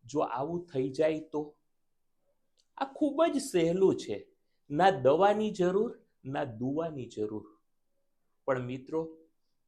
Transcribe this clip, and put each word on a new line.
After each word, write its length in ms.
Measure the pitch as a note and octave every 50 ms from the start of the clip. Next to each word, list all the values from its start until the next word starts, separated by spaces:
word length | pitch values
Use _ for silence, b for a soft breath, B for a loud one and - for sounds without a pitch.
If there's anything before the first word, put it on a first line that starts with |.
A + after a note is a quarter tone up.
| _
જો 160 | - - D3+
આવું 460 | - - - B2 C#3 D#3+ E3+ F3 F3
થઈ 220 | - - C3+ C3 C#3+
જાય 320 | C3+ - D#3 D#3 D#3+ D#3
તો? 340 | D#3 - - D3+ D3+ D3 _ _ _ _ _ _ _ _ _ _ _ _ _ _ _ _ _ _ _ _ _ _ _ _ _ -
આ 60 | C4+
ખૂબ 400 | C4+ - - D#4 C#4+ C4+ D4+ E4
જ 140 | E4+ D4 C4+
સહેલું 580 | - - - F3 E3 E3 F3 F#3+ F#3+ F3+ B2+
છે, 300 | - - - G#2 G2 - _ _ _ _ _ _ _ _ _
ના 200 | C#3+ D3+ F3+ G3
દવાની 600 | G3 C#3 B2+ C3 D3 D#3+ F#3+ G3+ G#3 G#3+ A3 G#3+
જરૂર, 480 | - - F3 F3 F3+ G3+ A3+ A#3+ - - _ _ _ _ _
ના 200 | C3 C3+ D3 D3+
દુવાની 640 | B2 A2 G#2+ B2 C3 C#3+ D#3 E3 E3 D#3 C3+ A#2+
જરૂર. 400 | A2 - G#2+ G#2+ G#2+ G#2+ G#2 - - - _ _ _ _ _ _ _ _ _ _ _ _ _ _ _ _ _ _
પણ 140 | - C3+ B2+
મિત્રો, 580 | B2 B2 C3 C3 C3 - D3+ D#3+ E3 D#3+ D#3+ - _ _ _ _ _ _ _ _ _